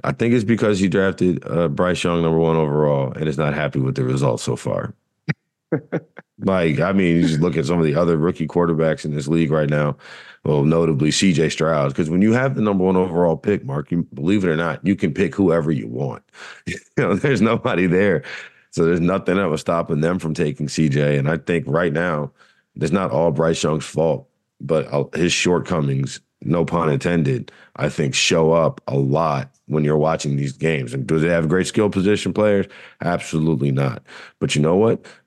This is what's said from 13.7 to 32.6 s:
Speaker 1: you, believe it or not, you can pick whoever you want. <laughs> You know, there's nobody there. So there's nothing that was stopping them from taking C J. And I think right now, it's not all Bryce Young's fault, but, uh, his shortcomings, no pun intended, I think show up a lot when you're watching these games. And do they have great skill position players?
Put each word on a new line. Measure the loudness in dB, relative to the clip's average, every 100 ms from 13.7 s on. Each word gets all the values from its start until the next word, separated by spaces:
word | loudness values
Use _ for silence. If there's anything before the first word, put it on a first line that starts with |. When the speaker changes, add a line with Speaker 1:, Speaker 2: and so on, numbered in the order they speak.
| -8 -4
Speaker 1:
you, | -4 -4
believe | -4 0 0
it | 0
or | 0
not, | -2 -2 -2
you | 0
can | 0
pick | 0 -2
whoever | 2 2 2 0
you | -2 -4
want. | -6 -6 -8 _ -20 -20
<laughs> | -16 -12
You | -12 -8 -2
know, | 0 2
there's | 0 2
nobody | 2 2 0 0 2
there. | 4 4 2 -4 -14 -16 _ _
So | 0
there's | 2 2
nothing | 2 0 0 0
that | 0
was | -2
stopping | -2 -2 -2 0
them | 0 -2
from | -4
taking | -2 -2 -4 -4
C | 0 0
J. | 2 2 2
And | 0
I | -2
think | -2 -2 -2
right | -2 0
now, | -2 -2 -2 -6 -12 _ _ _ -6
it's | -2
not | -2 0
all | 0 0
Bryce | 2 0 0
Young's | 0 -2 -4
fault, | -2 0 -2 -6 _ _ -12
but, | -2 -2 -2
uh, | -4 -4 -2
his | 0
shortcomings, | 0 0 0 0 -2 -2 -2 -4 -8 _ -10
no | -4 -2 0
pun | 0 0
intended, | 0 0 0 0 -2 -6 -20 -18 -6
I | -6
think | -2 -2
show | -2 0 2 4
up | 4 2 -2 -4
a | -2
lot | 0 0 0 -2 -6 _ -6
when | -2 0
you're | 2
watching | 2 0 -2 -4
these | -4
games. | -4 -2 -2 -4
And | -6 -2
do | 0
they | 2
have | 2 2
great | 0 0
skill | 0 0
position | 0 0 0 -2
players? | 0 2 2